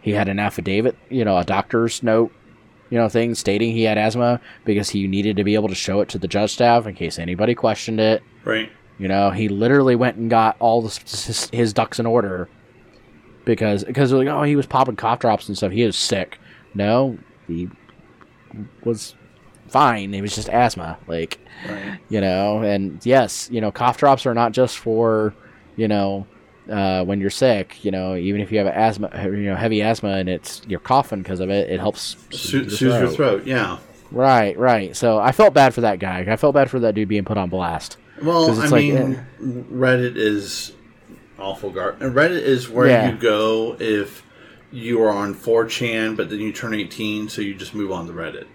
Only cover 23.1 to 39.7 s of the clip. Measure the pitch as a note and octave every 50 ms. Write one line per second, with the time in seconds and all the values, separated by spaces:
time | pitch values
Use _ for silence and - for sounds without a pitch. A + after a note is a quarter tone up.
23.1 | B2+ C3+ B2 G2 - - - - B2+ A#2 A2 G#2 - - B2 B2 A#2 - - C#3+
24.1 | C3+ A2 - C3+ A#2+ A#2 A#2+ A#2 A2 B2+ B2+ A#2+ - - - A#2 A2+ A2 A#2 A2+
25.1 | A2+ A2 G#2+ G#2+ G#2 - - - - - _ - - - A2+ G#2+ G#2 G2+ G2 G2
26.1 | G2 G2 G2 - _ - _ _ _ _ _ - G#2+ G#2 G2 F#2+ F#2+ F#2 F#2 F2+
27.1 | G2 G2+ G2 G2 - - C3 B2+ A#2 G2+ F#2 _ - - - G2+ F#2+ F#2+ F#2 F#2
28.1 | F#2+ F2+ F2 F#2+ G2+ G2+ G#2 F#2+ A2 G#2+ G2+ F#2+ - F#2+ A2 A2+ G#2+ G2 G2+ -
29.1 | - - G2 F#2+ G2 G2+ G2+ G2+ F#2+ F2+ G#2+ A2+ A2 G#2+ G#2 A2 A2+ - - G2+
30.1 | G2 F#2+ F#2+ F2+ F#2 E2+ - - - - - - F#2+ F2 - - B2+ C3+ C3+ -
31.1 | - G2 F#2 - F#2+ F2+ F#2 F#2 G2 G2+ G2 - F#2 F#2 F#2 G#2+ - - - -
32.1 | - - - - - - - - - C3+ B2 G2+ G2+ G#2+ C3 B2+ B2+ A#2 B2 A#2+
33.1 | - - D3+ B2+ G#2 G2 - - C3 B2 G#2+ F#2 F2+ - - - - - - -
34.1 | - A#2+ B2+ C3+ C3 A#2+ A2 G2+ - - A#2+ B2+ A#2+ A2 G2 F2+ - - - A#2+
35.1 | A2 G#2+ G#2 B2 C3+ - A3 G#3 B2+ C#3+ C#3 C3 - - A#2 A2 G2+ F#2 G2 F#2+
36.1 | F#2 F#2 F#2 F#2+ A2 A2+ - D3 C#3 C#3+ C3+ B2 - C3 A#2 A2+ G#2 G#2 G#2+ F#2+
37.1 | G#2+ G#2 G2 - A2 G2+ F#2+ F2+ F2 F#2 F2+ E2+ E2+ D#2+ - - - - _ -
38.1 | - - - D#3 E3+ E3+ E3 D#3+ A2+ A2 C#3 D3 D3 D3 D3 C#3+ C#3+ C3+ C3 C3+
39.1 | C3 - - - - - - C3+ A#2+ B2 A#2+ -